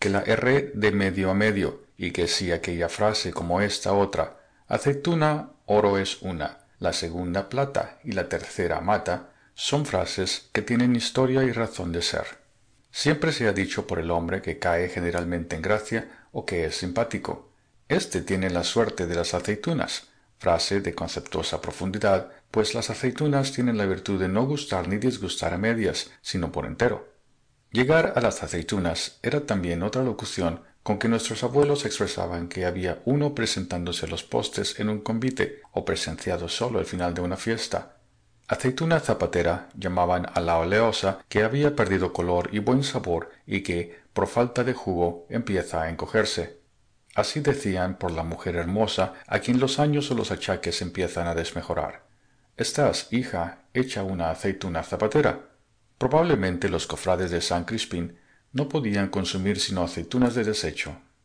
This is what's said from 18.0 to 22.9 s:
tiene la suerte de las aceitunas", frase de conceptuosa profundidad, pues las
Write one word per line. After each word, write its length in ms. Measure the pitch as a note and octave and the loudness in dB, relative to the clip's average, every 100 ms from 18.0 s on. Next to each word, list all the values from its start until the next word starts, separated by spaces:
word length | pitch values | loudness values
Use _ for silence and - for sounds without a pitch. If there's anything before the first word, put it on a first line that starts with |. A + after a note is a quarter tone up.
| - F#2 | 0 -4
tiene 280 | - F#2+ F#2+ | -2 0 0
la 140 | F2 | 0
suerte 420 | E2 A#2 A2 - F2 | 0 2 2 0 -2
de 80 | |
las 200 | E2+ E2+ | 0 0
aceitunas", 720 | F2+ - G#3 F3 D#3+ E2 - - _ _ - | -2 -2 -2 -2 -2 -2 -6 -12 _ _ -2
frase 420 | F#2+ E2 - G2 | 2 2 2 0
de 140 | F2+ | -2
conceptuosa 640 | - E2 - - - D#2+ - | -4 -6 -6 -6 -4 -4 -4
profundidad, 720 | F2 - F#2 G2+ G#2 F#2+ - - _ | -6 -6 -4 2 4 4 2 -12 _
pues 240 | A2 G#2 | 0 2
las 160 | A#2 A2+ | 0 -4